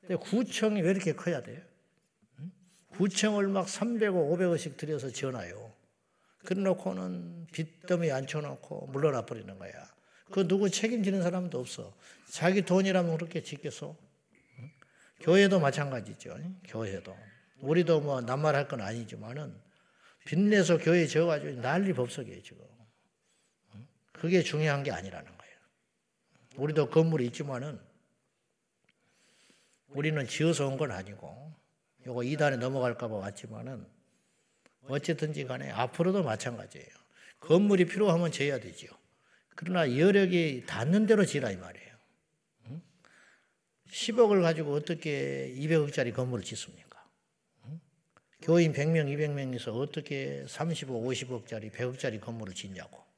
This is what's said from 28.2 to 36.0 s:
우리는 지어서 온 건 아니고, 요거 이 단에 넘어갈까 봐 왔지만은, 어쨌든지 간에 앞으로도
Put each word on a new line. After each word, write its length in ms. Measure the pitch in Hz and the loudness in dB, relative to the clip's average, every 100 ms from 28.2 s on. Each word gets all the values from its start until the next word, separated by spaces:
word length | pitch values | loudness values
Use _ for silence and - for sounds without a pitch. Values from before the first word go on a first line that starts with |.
| _ _ _ _ _ _ _ _ _ _ _ _ _ _ _ _ _ | _ _ _ _ _ _ _ _ _ _ _ _ _ _ _ _ _
우리는 380 | 139 151 156 123 | -4 -2 0 -4
지어서 400 | - 156 160 139 | 0 2 2 0
온 100 | 135 | 0
건 140 | 147 | -4
아니고, 640 | 95 95 101 - 101 147 151 _ _ _ _ 127 | -4 -10 -14 -16 -16 -18 -20 _ _ _ _ -8
요거 180 | 123 | -4
이 140 | 123 147 | -4 2
단에 180 | 147 131 | 2 2
넘어갈까 520 | 123 135 127 117 120 | -2 0 -2 -2 -6
봐 80 | 107 | -6
왔지만은, 720 | 98 104 113 110 117 127 - _ _ _ _ _ _ _ _ _ - | -6 -10 -14 -12 -12 -14 -16 _ _ _ _ _ _ _ _ _ -6
어쨌든지 580 | 139 143 156 156 147 131 | -6 -2 -2 -2 -6 -6
간에 260 | 127 135 | -8 -8
앞으로도 520 | - 123 - | -4 -4 0